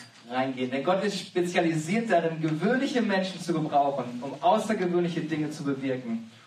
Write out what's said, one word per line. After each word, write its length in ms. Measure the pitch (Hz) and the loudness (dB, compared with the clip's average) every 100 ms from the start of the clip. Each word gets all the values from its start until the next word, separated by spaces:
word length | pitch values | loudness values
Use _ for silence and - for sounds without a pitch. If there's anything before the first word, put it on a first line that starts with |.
| - - 120 | -16 -20 -6
reingehen. 420 | 127 135 123 127 | -2 -2 -2 -2
Denn 120 | 139 | 0
Gott 220 | 165 190 | 2 2
ist 160 | 208 - | 0 -2
spezialisiert 920 | - 180 175 185 165 156 156 220 226 | -2 -2 0 2 2 2 0 0 2
darin, 300 | 170 165 160 | 2 2 0
gewöhnliche 600 | 156 156 202 254 277 247 | -2 0 2 2 2 0
Menschen 360 | 202 190 - - | 2 2 0 -4
zu 140 | 165 | -2
gebrauchen, 720 | 156 151 143 139 135 123 120 | -2 2 2 2 0 -4 -8
um 200 | 139 - | -8 0
außergewöhnliche 760 | 170 214 - 202 180 175 175 160 | 2 4 2 0 0 2 0 -2
Dinge 300 | 151 156 147 | -2 -2 -4
zu 120 | - | -4
bewirken. 680 | 139 131 135 127 117 113 - - | -4 -2 -2 -4 -4 -6 -6 -18